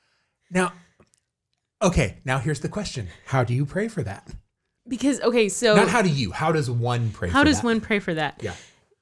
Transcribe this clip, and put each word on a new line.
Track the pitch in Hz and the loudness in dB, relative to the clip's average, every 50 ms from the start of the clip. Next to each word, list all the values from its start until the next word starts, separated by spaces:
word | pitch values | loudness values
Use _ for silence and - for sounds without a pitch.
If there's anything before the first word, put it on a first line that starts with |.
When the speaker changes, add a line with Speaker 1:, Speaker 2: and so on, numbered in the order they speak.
| _ _ _ _ _ _ _ _ _ - | _ _ _ _ _ _ _ _ _ -4
Speaker 1:
now, | 175 185 180 180 175 - - _ _ _ - _ _ _ _ _ _ _ _ _ _ _ _ _ _ - | -2 0 0 0 -2 -10 -20 _ _ _ -20 _ _ _ _ _ _ _ _ _ _ _ _ _ _ 0
okay, | 220 185 175 - 131 95 - - - | 0 2 4 4 0 0 -2 -6 -4
now | 131 131 139 | -2 -2 0
here's | 110 156 151 - | 0 -2 -4 -4
the | - - | -4 -6
question. | - 208 202 - - 131 98 85 - - - | -6 -6 -6 -6 -6 -8 -8 -10 -10 -16 -12
How | - - 131 120 | -2 0 0 2
do | 107 120 | 2 0
you | 131 147 | -2 -2
pray | 143 - 180 214 226 | -2 -2 -4 -4 -4
for | - 175 135 | -4 -6 -6
that? | - 98 - - - - - _ _ _ _ _ _ _ _ _ 240 | -6 -8 -12 -14 -18 -20 -20 _ _ _ _ _ _ _ _ _ -10
Speaker 2:
Because, | 262 226 247 285 269 - | -8 -2 0 0 0 2
okay, | - 226 233 247 220 196 | 0 2 2 4 2 2
so | 185 - 240 226 214 | 0 0 2 4 6
Speaker 1:
Not | 202 220 175 | 6 6 6
how | 196 240 | 4 2
do | 202 180 | 2 2
you, | 147 135 117 92 | 2 0 -2 -4
how | 90 - 147 165 160 | -4 -2 0 0 0
does | 156 135 120 | 0 0 -2
one | 123 120 117 120 120 120 117 110 | -2 -2 0 0 0 0 -2 -4
pray | - - 107 87 | -4 -4 -4 0
Speaker 2:
how | 87 269 | 2 4
Speaker 1:
for | 285 | 4
Speaker 2:
does | 302 285 - | 4 4 2
Speaker 1:
that? | - | 2
Speaker 2:
one | 233 226 220 | 0 0 0
pray | 220 - 226 202 | 0 -2 -2 -2
for | 202 - 170 | -2 -2 -4
that? | 156 151 139 - - | -2 -4 -4 -6 -8
Speaker 1:
Yeah. | - 101 - - - - _ _ _ _ _ _ | -10 -10 -10 -10 -18 -20 _ _ _ _ _ _